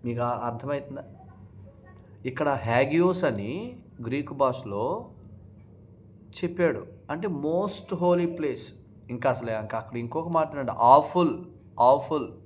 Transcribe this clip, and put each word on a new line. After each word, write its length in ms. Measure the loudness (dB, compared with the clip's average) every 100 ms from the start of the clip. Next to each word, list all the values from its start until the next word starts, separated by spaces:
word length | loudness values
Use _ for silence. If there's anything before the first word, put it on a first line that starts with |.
మీకు 160 | -6 -4
ఆ-, 300 | -2 -2 -4
అర్థమవుతుందా? 540 | -6 -6 -6 -6 -14 -14 -20 -20 -20 -20 -20 -20 -20 -20 -20 -20 -10 -8
ఇక్కడ 220 | -2 0
హ్యాగియోస్ 760 | 0 2 2 4 4 2 2
అని 540 | 0 -2 -6 -8 -10 -14 -20 -12 -6
గ్రీకు 280 | -6 -6
భాషలో 760 | 0 0 0 -6 -4 -4 -4 -10 -20 -20 -20 -20 -20 -20 -20 -20 -20 -20 -20 -20 -6
చెప్పాడు, 420 | -6 2 0 0 -8 -18 -10
అంటే 180 | -6 -4
most 680 | -4 -2 0 -2 -6 -8 0
holy 240 | 2 4 2
place. 460 | -2 -4 -4 -10 -18 -20 -20 -10
ఇంకా 200 | -2 0
అసలు 200 | 0 -4
ఇంకా 280 | -6 -4 -8
అక్కడ 200 | -6 -8
ఇంకొక 300 | -6 -6 0
మాట 280 | 0 0 -2
అన్నాడు, 160 | -6
awful, 600 | 2 8 8 8 2 2 0 -10 -18 -20 4 6
awful. 340 | 6 2 -4 -4 -10